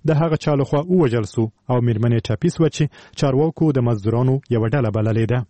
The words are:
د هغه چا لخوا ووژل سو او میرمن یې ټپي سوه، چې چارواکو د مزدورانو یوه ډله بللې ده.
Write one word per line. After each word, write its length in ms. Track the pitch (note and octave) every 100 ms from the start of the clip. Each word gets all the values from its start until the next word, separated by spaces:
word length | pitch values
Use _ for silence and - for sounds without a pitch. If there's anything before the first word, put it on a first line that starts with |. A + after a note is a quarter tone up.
| D3+
د 160 | D3+
هغه 180 | E3 D#3
چا 140 | - C#3+
لخوا 260 | - D3
ووژل 440 | F3 F#3 C#3+ A#2 G#2
سو 140 | - A2 _ -
او 140 | B2
میرمن 340 | A#2+ G#2+ A#2+ A2+
یې 100 | -
ټپي 220 | A2 E3+
سوه، 200 | - D#3+
چې 140 | - D3+ - - -
چارواکو 580 | C#3+ C3 D#3 - D#3+ C3
د 100 | A#2+
مزدورانو 500 | A2+ G2+ A2+ C3 C3+ _
یوه 200 | A#2 A2+
ډله 200 | D3 A2+ G#2+
بللې 300 | G#2+ A2+ A2
ده. 140 | B2 G#2